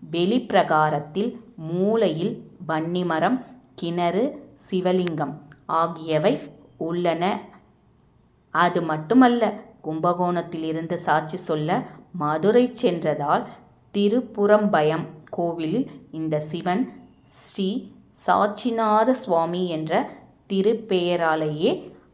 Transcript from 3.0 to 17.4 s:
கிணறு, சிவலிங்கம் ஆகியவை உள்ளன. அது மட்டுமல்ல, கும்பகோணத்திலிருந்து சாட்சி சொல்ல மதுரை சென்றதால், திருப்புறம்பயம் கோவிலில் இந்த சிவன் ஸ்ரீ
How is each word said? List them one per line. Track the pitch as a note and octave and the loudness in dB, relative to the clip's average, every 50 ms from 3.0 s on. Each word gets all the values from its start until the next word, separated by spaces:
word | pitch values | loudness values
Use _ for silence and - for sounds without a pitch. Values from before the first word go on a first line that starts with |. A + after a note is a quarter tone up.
| F3+ E3+ D#3+ D#3+ E3 G3+ B3+ B3+ - - - - _ _ - | -2 0 0 0 0 0 0 -2 -6 -10 -20 -20 _ _ -14
கிணறு, | - F3+ E3+ E3+ F3 F3 E3+ E3 G3 B3+ D4+ - - - - - - - - | -10 -8 -6 -2 -2 -2 0 0 0 -2 -2 -4 -10 -18 -20 -20 -20 -10 -4
சிவலிங்கம் | F#3+ F#3 F3+ F#3 F#3 F#3 F3+ E3 D#3+ D#3 D3 C3+ D3+ - - - - - _ | -2 0 0 2 2 2 0 0 -2 -4 -4 -4 -6 -12 -16 -20 -20 -14 _
ஆகியவை | - D#3+ E3 E3 E3+ E3 D#3+ D#3+ D#3+ D#3 D3+ D#3+ G#3+ C#4+ - - - - - - - _ | -2 0 0 0 0 -2 -6 -4 -2 0 2 2 2 0 0 -6 -12 -20 -20 -20 -18 _
உள்ளன. | - E3 E3 F3 F3 F3 E3+ D#3+ E3 F3 G3 G#3+ G3+ - - - - _ _ _ _ _ _ _ _ _ _ _ _ _ _ _ _ _ _ | -8 -6 -4 -2 -2 0 0 0 0 0 -2 -2 -4 -8 -14 -20 -20 _ _ _ _ _ _ _ _ _ _ _ _ _ _ _ _ _ _
அது | - D#3+ F3 F3 F3+ F3 | 0 2 2 2 2 0
மட்டுமல்ல, | E3 D#3+ D#3 D#3 D#3 - A3+ B3+ B3+ A#3+ A#3+ A#3+ A3 - - - - - - _ - | -2 -2 -2 -2 0 4 6 8 8 6 6 4 0 0 -2 -4 -12 -20 -18 _ -8
கும்பகோணத்திலிருந்து | D#3 D#3 D#3+ D#3+ F3 F3 F3 F3+ F3 F3+ E3+ E3 D#3+ E3 D#3+ D#3+ D#3+ D#3+ D#3+ E3 E3 F3+ | -6 -4 0 0 0 2 2 0 0 0 -2 -4 -6 -6 -6 -6 -4 -4 -4 -4 -4 -6
சாட்சி | E3 - E3+ D3+ D#3+ D#3 D#3 F#3+ | -4 0 2 2 2 2 -2 -8
சொல்ல | F#3 - - D#3+ D#3 D3+ D#3+ G3 B3+ B3 - - - - _ | -8 -4 -4 -2 -2 0 0 0 -2 -2 -6 -14 -20 -20 _
மதுரை | - F3 D3 D3 D#3 D#3 E3+ G3+ A#3+ A#3+ B3 A#3+ - | -8 -4 -2 -2 0 2 2 4 6 6 4 2 0
சென்றதால், | - - F3+ F3 E3+ F3 D#3 C#3+ C#3+ C#3+ D3 F3 G#3+ - - - - - _ _ _ _ _ - | 0 0 0 0 0 0 -2 0 0 0 0 0 0 0 -4 -14 -20 -20 _ _ _ _ _ -2
திருப்புறம்பயம் | G3+ G3+ G3+ A#3 B3+ A#3+ - - G3+ G3+ G3+ G#3+ G#3 G#3 F#3+ F3 D#3 D3+ D#3 D#3+ E3 D#3 - - - - - | 2 2 2 2 0 -2 -4 -2 0 4 6 6 6 4 4 2 2 2 2 0 -2 -4 -8 -12 -18 -16 -10
கோவிலில் | - F3+ E3+ E3+ E3 E3+ D#3+ D#3 F#3 B3 C#4 - - - - - | -6 -4 -4 -2 -2 -4 -4 -2 -2 -2 -2 -4 -8 -20 -18 -14
இந்த | - D#3+ D#3+ D#3+ D#3 D3+ | -10 -6 -4 -2 -2 -2
சிவன் | D3+ - - E3+ - F3+ F3+ A3+ C4+ - - - - - _ _ _ | -4 -4 -6 -4 -2 -2 0 0 -2 -4 -8 -16 -20 -20 _ _ _
ஸ்ரீ | _ - - | _ -20 -20